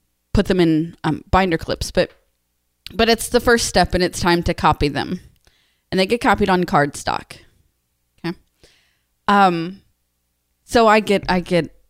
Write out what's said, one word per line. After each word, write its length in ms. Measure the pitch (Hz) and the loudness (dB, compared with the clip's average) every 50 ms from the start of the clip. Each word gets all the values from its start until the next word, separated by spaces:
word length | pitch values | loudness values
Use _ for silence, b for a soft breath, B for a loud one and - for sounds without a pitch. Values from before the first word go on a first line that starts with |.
| _ _ _ _ _ _ - | _ _ _ _ _ _ -2
put 120 | 226 - | 0 0
them 120 | - 196 180 | 2 2 2
in, 360 | 170 165 160 156 165 170 - _ - | 2 4 2 0 -2 -4 -8 _ -6
um, 200 | 160 147 - - - | -6 -6 -6 -4 0
binder 280 | - 185 196 185 165 | 0 0 2 0 -2
clips, 340 | 160 - - - - - - | -4 -4 -6 -6 -6 -8 -4
but, 200 | - 185 170 - _ _ _ _ _ _ _ _ _ _ _ _ _ _ _ - - | -2 -2 -2 -2 _ _ _ _ _ _ _ _ _ _ _ _ _ _ _ -8 -4
but 160 | 180 226 226 | 0 0 2
it's 200 | 233 226 - - | 0 0 -2 -2
the 100 | - 240 | -2 0
first 280 | - 254 233 233 - | 2 2 2 2 0
step, 260 | - - 185 175 - - | 0 0 0 0 2 0
and 100 | 180 180 | -2 -2
it's 160 | 170 - - | -2 -4 -2
time 240 | 190 175 175 175 170 | 0 0 0 0 0
to 100 | 185 165 | -4 -4
copy 340 | - - 160 151 - 151 | 0 0 0 0 0 -2
them, 320 | 147 135 135 76 - 185 180 - - _ _ _ _ _ _ _ _ _ _ _ _ | -4 -4 -6 -6 -6 -8 -10 -12 -18 _ _ _ _ _ _ _ _ _ _ _ _
and 80 | - 185 | -2 -2
they 60 | 190 | 0
get 160 | 190 233 233 | 0 0 0
copied 280 | - 254 202 202 208 196 | 2 0 2 2 2 0
on 140 | 185 180 180 | 0 0 0
cardstock. 760 | - - 147 143 143 - - - - - - - - - - _ _ _ _ _ _ _ _ _ _ _ _ _ _ _ _ - | 0 0 0 0 0 -4 -8 -8 -8 -8 -8 -10 -14 -20 -20 _ _ _ _ _ _ _ _ _ _ _ _ _ _ _ _ -10
Okay. 140 | 165 175 - _ _ _ b b b b b b b b b b b _ _ _ | -10 -10 -10 _ _ _ b b b b b b b b b b b _ _ _
Um, 540 | - 202 202 196 185 175 165 165 180 196 202 _ _ _ _ _ _ _ _ _ _ _ _ _ _ _ _ _ | 0 2 4 4 4 2 -2 -4 -8 -12 -16 _ _ _ _ _ _ _ _ _ _ _ _ _ _ _ _ _
so 240 | - - 240 226 | 0 2 4 4
I 120 | 214 214 220 | 6 4 4
get, 240 | 214 - 196 196 - - | 2 2 0 0 0 -2
I 100 | 180 185 | -4 -4
get 360 | 170 - 180 170 156 - - _ _ | -2 -2 -2 -2 -2 -4 -10 _ _